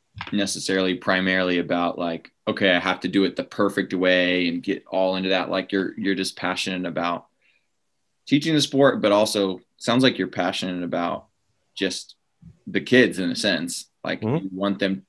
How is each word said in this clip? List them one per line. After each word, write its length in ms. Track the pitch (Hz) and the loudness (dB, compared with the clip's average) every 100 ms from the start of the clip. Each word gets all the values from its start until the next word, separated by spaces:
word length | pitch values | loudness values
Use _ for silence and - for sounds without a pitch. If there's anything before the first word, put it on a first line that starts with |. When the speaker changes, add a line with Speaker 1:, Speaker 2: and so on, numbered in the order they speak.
| _ - - | _ -14 -6
Speaker 1:
necessarily 640 | 104 101 - - 95 92 90 | -2 -2 -4 -2 0 0 -2
primarily 640 | - 92 95 92 90 90 | 0 0 2 2 2 0
about 380 | 82 87 87 - | 0 -2 -2 -2
like, 340 | 85 82 - _ - | -4 -6 -10 _ -6
"Okay, 260 | - 98 87 | 0 2 4
I 40 | |
have 200 | 92 92 | 2 -2
to 60 | 92 | 0
do 160 | 92 | 2
it 140 | 92 87 | 2 0
the 60 | |
perfect 500 | 87 - 101 101 92 | -6 -2 0 0 -2
way 560 | 92 90 90 90 90 87 | 0 4 4 4 2 0
and 120 | 87 | -2
get 220 | 98 95 - | -4 -6 -2
all 280 | 95 95 92 | 0 0 0
into 140 | 95 | 0
that." 200 | 95 87 | 0 0
Like, 220 | 95 92 | -2 0
you're, 260 | 98 95 - | -2 -2 -2
you're 180 | 98 95 | -2 0
just 200 | 92 - | -2 -4
passionate 500 | 90 92 - 92 90 | -4 -4 -4 -4 -4
about 400 | 82 85 85 - _ _ _ _ _ _ _ _ _ - | -2 -2 -4 -8 _ _ _ _ _ _ _ _ _ 0
teaching 280 | 143 156 | 0 2
the 80 | 151 | 2
sport, 400 | 139 135 139 113 | 2 4 4 6
but 120 | 104 | 4
also 480 | 101 110 107 98 90 - _ | 4 4 2 0 -2 -10 _
sounds 260 | - 120 | 0 2
like 140 | 131 - | 2 2
you're 100 | 92 | -2
passionate 560 | - 90 90 92 90 | -2 -2 -2 -4 -6
about 440 | 87 90 87 78 - _ _ _ _ | -4 -4 -2 -6 -10 _ _ _ _
just 420 | - 95 - - - _ _ - - - | -6 -4 -4 -12 -20 _ _ -20 -18 -8
the 140 | 95 | -8
kids 360 | - 135 110 92 | 4 6 6 2
in 120 | 87 | -4
a 40 | - | -2
sense. 500 | 104 82 85 - - _ | 0 -2 -4 -8 -12 _
Like, 180 | - 85 | -8 -4
Speaker 2:
Mm-hmm. 220 | 110 151 95 | -2 -2 -4
Speaker 1:
you 40 | |
want 260 | 95 98 98 | -4 -2 0
them 260 | 98 95 | 0 -2